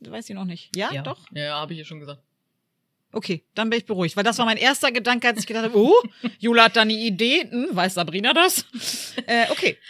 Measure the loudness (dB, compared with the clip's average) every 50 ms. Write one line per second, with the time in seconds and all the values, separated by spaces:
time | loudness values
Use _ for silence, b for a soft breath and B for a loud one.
0 | -18 -16 -14 -14 -14 -14 -12 -10 -10 -10 -10 -12 -14 -10 -8 -6 -6 -4 -6 -8
1 | -8 -10 -12 -12 _ _ -10 -8 -6 -4 -4 -6 -6 -8 -10 -12 -14 -14 -16 -16
2 | -16 -16 -18 -18 _ _ _ _ _ _ _ _ _ _ _ _ _ _ _ _
3 | _ _ -10 -8 -6 -6 -6 -6 -8 _ _ -4 -2 -2 -2 -2 -2 -4 -4 -2
4 | -2 -2 -2 0 0 0 0 2 0 0 0 2 2 2 2 2 0 0 0 0
5 | 0 0 0 0 0 0 0 0 -4 -6 -4 -4 -2 0 4 4 6 8 6 6
6 | 6 B B B B -8 B -4 -2 2 6 6 6 6 6 4 2 2 0 -2
7 | -2 -4 -2 0 0 2 2 0 0 -2 -4 -6 -6 -4 -2 -2 -2 -2 -2 -4
8 | -4 -4 -4 -2 -2 0 2 4 4 4 2 0 -4 B B -10 B B B B
9 | B B B -8 -4 0 2 2 2 2 0 -2 -2 -2 -4 B B B